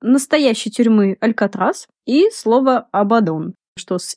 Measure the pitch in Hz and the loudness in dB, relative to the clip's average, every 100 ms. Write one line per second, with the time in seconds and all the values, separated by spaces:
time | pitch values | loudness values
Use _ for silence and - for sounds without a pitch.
0 | 220 269 269 302 277 220 220 - 233 214 | 0 0 2 0 2 0 -4 0 2 4
1 | 196 190 226 220 202 196 202 392 - _ | 2 0 -2 -2 -4 -2 -4 -4 -10 _
2 | - 262 403 453 220 240 269 247 - 196 | -2 2 2 0 0 2 2 0 -2 -2
3 | 202 233 190 160 165 - _ - - 180 | 0 2 0 -2 -8 -12 _ -20 -8 -8
4 | - | -8